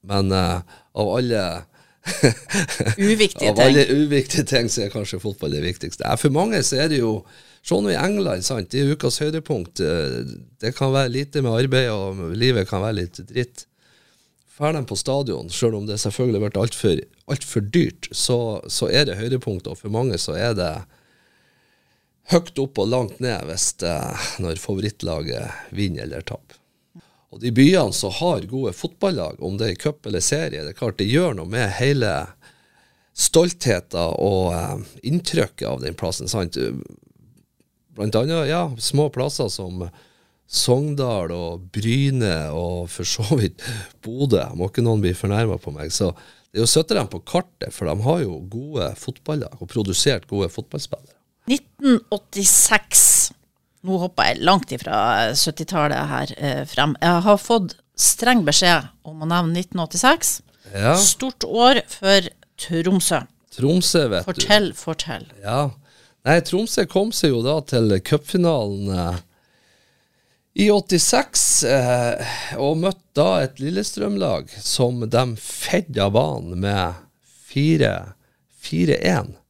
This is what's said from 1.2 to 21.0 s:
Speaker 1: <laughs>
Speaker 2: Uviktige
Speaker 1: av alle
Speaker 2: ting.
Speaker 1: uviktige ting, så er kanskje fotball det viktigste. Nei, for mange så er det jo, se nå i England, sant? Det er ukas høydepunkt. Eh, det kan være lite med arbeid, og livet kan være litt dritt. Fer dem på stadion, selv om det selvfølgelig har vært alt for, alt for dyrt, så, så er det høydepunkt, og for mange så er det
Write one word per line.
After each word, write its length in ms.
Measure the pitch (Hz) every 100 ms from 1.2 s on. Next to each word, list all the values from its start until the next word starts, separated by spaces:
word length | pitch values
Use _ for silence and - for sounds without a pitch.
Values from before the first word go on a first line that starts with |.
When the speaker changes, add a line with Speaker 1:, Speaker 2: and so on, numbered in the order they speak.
| 123 113 90 82 - _ _ _ -
Speaker 1:
<laughs> 880 | - 135 113 - 202 165 - - 110
Speaker 2:
Uviktige 520 | 196 220 208 - -
Speaker 1:
av 80 | 104
alle 240 | 127 143
Speaker 2:
ting. 120 | 143 139 151
Speaker 1:
uviktige 380 | 143 131 - 127
ting, 220 | 131 117
så 140 | - 101
er 40 |
kanskje 280 | 110 101 92
fotball 300 | 107 98 73
det 120 | 73
viktigste. 420 | 82 90 - - -
Nei, 100 | -
for 140 | 147
mange 300 | 139 202 208
så 160 | 117 131
er 40 | 156
det 120 | 147
jo, 240 | 117 107 - - - _ -
se 80 |
nå 160 | 95 101
i 80 | 87
England, 460 | 185 208 180 92 92
sant? 240 | 127 92
Det 120 | 131
er 80 | 139
ukas 240 | 151 131 -
høydepunkt. 640 | 151 160 156 131 82 -
Eh, 540 | 82 82 71 60 64 50 - _
det 120 | 110 127
kan 160 | 135
være 160 | 135 131
lite 320 | 123 143 151
med 100 | 131
arbeid, 380 | 113 131 131 123
og 300 | 107 95 95 85 92
livet 300 | 123 120 95
kan 140 | 98
være 180 | 104 107
litt 160 | 90 - 90
dritt. 400 | 123 123 - - _ _ _ _ _ _ _ _ _
Fer 160 | 147
dem 140 | 160 123
på 100 | 95
stadion, 540 | - 135 131 78 85
selv 260 | - 117 107
om 100 | 104
det 120 | 104
selvfølgelig 380 | 104 - 127 107
har 60 | 104
vært 140 | 101
alt 120 | 113
for, 260 | - 110 80 - _ -
alt 160 | 139
for 160 | - -
dyrt, 460 | 104 180 143 - -
så, 260 | - - 120 117 107 -
så 180 | - 120
er 160 | -
det 140 | 147 98
høydepunkt, 480 | 113 127 123 95 -
og 100 | -
for 140 | 104
mange 260 | 107 127 87
så 160 | - 78
er 160 | 117
det 160 | 104 87 78 - _